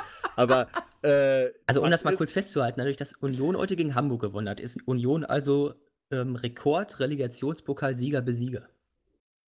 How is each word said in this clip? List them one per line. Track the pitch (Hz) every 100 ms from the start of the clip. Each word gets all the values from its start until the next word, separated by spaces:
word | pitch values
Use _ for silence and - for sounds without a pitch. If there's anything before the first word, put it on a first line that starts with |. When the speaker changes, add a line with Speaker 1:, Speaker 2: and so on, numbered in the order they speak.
| - - - -
Speaker 1:
Aber, | 123 127 120 - - _
äh, | 147 143 135 135 127 - -
Speaker 2:
Also, | 127
um | 160
Speaker 1:
Fakt |
Speaker 2:
das | 170 156
mal |
Speaker 1:
ist | 190
Speaker 2:
kurz | 160
festzuhalten, | 190 196 147 120 120
dadurch, | 139 139
dass | 143
Union | - 139 127 143 190
heute | 185 190
gegen | 156 123
Hamburg | 143 120
gewonnen | 104 101 104
hat, | -
ist | 120 - -
Union | 127 123 160 147
also, | 147 139 143 143 - _ _ _
ähm, | 131 127 120
Rekord-Relegationspokal-Sieger-Besieger. | 120 120 143 160 202 - 135 147 123 - 135 160 - 139 139 123 127 143 123 120 127 123 - _ _ _ _ _ _ _